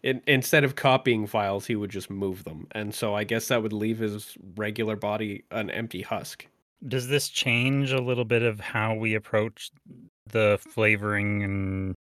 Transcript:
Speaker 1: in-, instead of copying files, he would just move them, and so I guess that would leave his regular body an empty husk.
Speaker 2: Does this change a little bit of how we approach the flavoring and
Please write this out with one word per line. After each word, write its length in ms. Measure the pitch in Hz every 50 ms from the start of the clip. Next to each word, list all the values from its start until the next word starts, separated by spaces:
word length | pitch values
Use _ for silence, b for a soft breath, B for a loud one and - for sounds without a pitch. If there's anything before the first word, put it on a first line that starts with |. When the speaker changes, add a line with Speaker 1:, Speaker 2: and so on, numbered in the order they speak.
| -
Speaker 1:
in-, 180 | 123 131 123 -
instead 360 | - 143 131 131 - - 156 139
of 120 | 135 -
copying 500 | - - 139 131 131 - 131 117 110 107
files, 400 | 101 - 110 104 98 98 101 -
he 100 | - 120
would 140 | 104 104 98
just 220 | 101 98 92 -
move 320 | 101 98 98 95 92 95 -
them, 240 | - 80 78 - - -
and 200 | 107 107 104 104
so 220 | - - 107 104
I 80 | 104 107
guess 240 | 104 113 113 -
that 160 | - 131 117 110
would 100 | 110 107
leave 240 | 104 107 110 113
his 400 | 110 113 107 104 104 - - - - - 95 87
regular 380 | 104 107 107 107 107 113 107 107
body 480 | 101 107 104 104 110 110 104 101 - - _
an 220 | - 113 107 90
empty 320 | - - 117 113 - 90 -
husk. 420 | - 113 95 - - - _ - _ _ _ _ _ _ _ -
Speaker 2:
Does 220 | 131 123 131 123 123
this 180 | 143 - -
change 640 | - - - - 135 131 120 123 131 135 139 139 131
a 80 | 131 131
little 220 | 123 123 127 120 123
bit 180 | 107 120 117
of 200 | 117 117 107 104
how 340 | 101 - - 113 107 110 110
we 180 | 110 113 113 110
approach 560 | 107 - - - 107 107 113 - - - - _ _ _ - - - - - _ _ _
the 300 | - - 113 107 104 104 95
flavoring 840 | - - - 113 107 107 107 101 104 104 104 101 104 104 104 101 101
and 520 | 98 98 98 98 95 95 95 95 95 95 _ _